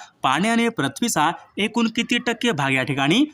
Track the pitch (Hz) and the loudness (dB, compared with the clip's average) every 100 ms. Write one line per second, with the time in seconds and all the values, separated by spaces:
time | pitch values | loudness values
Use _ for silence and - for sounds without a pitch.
0 | - _ 135 139 214 233 233 226 139 - | -8 _ 0 2 2 2 0 0 -4 -2
1 | 240 170 151 170 - - 214 233 226 226 | -2 0 0 -2 -12 -4 -2 0 -2 -2
2 | 233 240 247 233 240 156 135 131 127 135 | -2 -2 -2 -2 -2 0 0 0 0 0
3 | 139 214 294 | 2 2 2